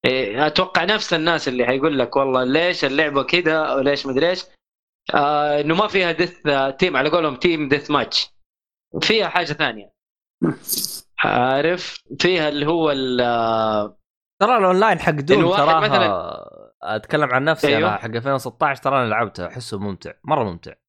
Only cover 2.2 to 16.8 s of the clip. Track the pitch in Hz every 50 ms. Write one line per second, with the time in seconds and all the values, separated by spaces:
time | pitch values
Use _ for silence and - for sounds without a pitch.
2.2 | 139 135 131 127 127 127 135 156 170 180 175 - 151 135 131 143 160 151 143 139
3.2 | 131 - - 175 175 160 156 160 156 139 127 139 131 143 143 135 - 139 131 135
4.2 | 151 175 185 180 - - _ _ _ _ _ _ _ _ _ _ _ - - -
5.2 | 143 143 151 147 147 151 147 147 147 151 165 180 214 208 - 196 185 170 165 156
6.2 | 175 165 - - _ 151 143 139 135 139 135 - 190 185 - 127 139 151 151 175
7.2 | 160 151 131 - - 180 170 156 151 135 143 143 - - 147 139 117 - - -
8.2 | - - _ _ _ _ _ _ _ _ _ _ _ _ - 160 - - 220 226
9.2 | 196 165 - 180 175 147 147 - 156 131 113 107 101 - _ _ _ _ _ _
10.2 | _ _ _ _ - 82 - - - - - - - - - - - _ _ -
11.2 | - - - 123 123 127 131 139 147 160 180 175 - - - - _ _ - -
12.2 | - 175 185 175 156 151 143 147 143 151 170 170 160 151 143 135 131 127 127 123
13.2 | 123 120 120 117 113 113 113 113 110 110 107 107 104 104 - _ _ _ _ _
14.2 | _ _ _ _ 190 220 254 233 196 185 185 185 208 220 185 160 - 175 156 147
15.2 | 139 147 190 - 165 170 185 202 143 156 160 160 156 156 139 120 113 107 98 87
16.2 | 82 - - - - - - 50 52 55 _ _